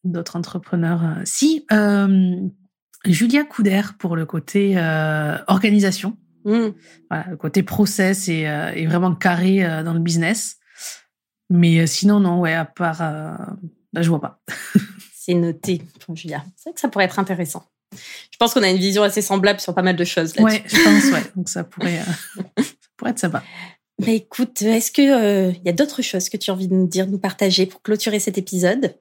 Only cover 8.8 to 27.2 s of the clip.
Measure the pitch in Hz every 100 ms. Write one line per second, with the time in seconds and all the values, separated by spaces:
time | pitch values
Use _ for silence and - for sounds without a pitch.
8.8 | 160 175 185 170 185 175 185 196 175 160
9.8 | 160 165 165 165 165 220 - - _ -
10.8 | - - _ _ _ _ _ 175 170 165
11.8 | 165 - 196 208 190 175 170 165 156 -
12.8 | 175 160 165 151 156 - - 196 175 _
13.8 | _ 165 170 160 143 _ - - - 202
14.8 | - - - - - 175 170 165 - 175
15.8 | - _ - 160 170 147 160 _ - 330
16.8 | 262 208 185 196 190 175 160 - _ _
17.8 | _ - - - - - 233 254 196 185
18.8 | 190 196 208 202 202 196 196 196 - 180
19.8 | 185 175 175 - 165 - 220 214 - -
20.8 | 330 208 277 - - 190 175 175 175 -
21.8 | 175 170 190 165 - - 185 - - -
22.8 | _ _ 240 247 175 156 - - 180 _
23.8 | _ - 196 226 - - 247 - 208 226
24.8 | 233 - 277 262 208 202 185 180 175 175
25.8 | 294 - 240 190 185 202 - 185 190 185
26.8 | 185 175 190 196